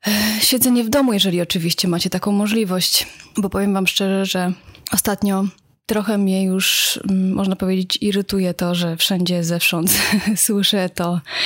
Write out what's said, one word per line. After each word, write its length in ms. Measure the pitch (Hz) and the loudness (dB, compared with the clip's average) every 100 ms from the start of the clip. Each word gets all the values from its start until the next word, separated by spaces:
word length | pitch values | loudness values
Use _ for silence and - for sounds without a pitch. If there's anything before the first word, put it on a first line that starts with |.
| - | -2
e, 340 | 208 214 214 | 0 0 0
siedzenie 420 | - 254 247 240 | 2 2 4 2
w 60 | 226 | 2
domu, 240 | 285 262 | 2 2
jeżeli 280 | 202 196 175 | 2 2 0
oczywiście 460 | 170 185 165 - 185 | 0 -2 -2 0 0
macie 220 | 170 185 | 0 -2
taką 220 | 185 208 | -2 0
możliwość, 760 | 202 208 220 208 180 170 - - - - - | 0 2 0 0 0 0 0 -2 -10 -10 -4
bo 120 | 196 | -2
powiem 240 | 190 202 | 0 0
wam 140 | 196 190 | 0 0
szczerze, 380 | - 196 190 190 | 0 0 0 0
że 280 | 185 180 185 - - - | -2 -2 -4 -10 -16 -6
ostatnio 540 | 196 - 196 202 190 196 - _ _ - | -2 -2 0 0 0 -2 -6 _ _ -4
trochę 320 | 214 202 208 | -2 0 0
mnie 260 | 196 190 | 2 2
już, 560 | 190 185 190 - - - - | 2 0 0 0 0 -2 0
mm, 240 | 190 185 | 2 2
można 220 | 190 196 190 | 2 0 0
powiedzieć, 420 | 185 190 185 - | 0 0 0 -2
irytuje 520 | 208 196 196 196 180 | 0 -2 0 0 -2
to, 220 | 175 175 175 | -2 -2 -2
że 220 | 175 165 | -2 -2
wszędzie 460 | - 185 175 180 | 0 0 0 0
zewsząd 480 | 165 170 180 170 175 - - 214 | 0 0 0 0 0 0 0 0
<laughs> 180 | 202 208 | 0 0
słyszę 540 | - 202 190 208 185 | 0 0 2 0 -2
to, 320 | - 175 175 - - | -2 -2 -2 -4 -4